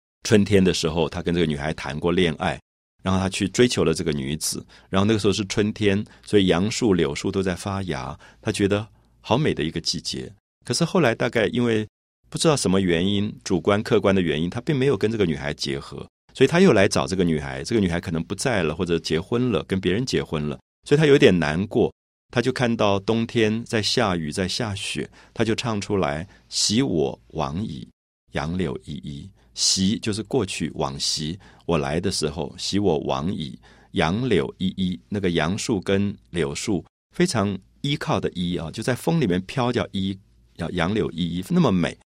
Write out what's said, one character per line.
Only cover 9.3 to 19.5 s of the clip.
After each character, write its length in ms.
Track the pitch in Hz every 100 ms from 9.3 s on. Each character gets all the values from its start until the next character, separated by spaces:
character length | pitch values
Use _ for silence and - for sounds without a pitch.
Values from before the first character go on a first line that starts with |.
| 120
美 160 | 131
的 100 | 80
一 60 | 78
个 100 | 82
季 220 | - 85
节。 320 | - 67 64 - _ _ -
可 80 |
是 100 | 120
后 160 | 165 190
来 140 | 127
大 160 | 113 123
概 160 | 117 104
因 180 | 123 120
为 220 | 110 107 _ _ _ -
不 80 | 160
知 100 | 165
道 80 | 143
什 140 | 92
么 100 | 95
原 240 | 92 82 95
因， 280 | 101 107 -
主 160 | - 90
观 220 | 101 101
客 180 | 113 110
观 140 | 98
的 80 | 95
原 180 | 82 73
因， 80 | 87
他 140 | 123
并 140 | - 139
没 100 | 139
有 100 | 104
跟 160 | 107
这 60 | 113
个 80 | 87
女 100 | 69
孩 160 | 71
结 280 | 76 71 69
合， 280 | - 67 - _ _ -
所 100 | 135
以 20 |
他 120 | 170
又 120 | 190
来 160 | 107 101
找 200 | 92 69
这 80 | 92
个 80 |
女 160 | 85 76
孩， 240 | 69 65
这 100 | 76
个 80 | 113
女 80 | 92
孩 100 | 85
可 120 | 85
能 120 | 82
不 120 | - 95
在 260 | 139 104
了， 140 | 80 78
或 100 | 87
者 140 | 82
结 200 | - 80
婚 320 | - 120 127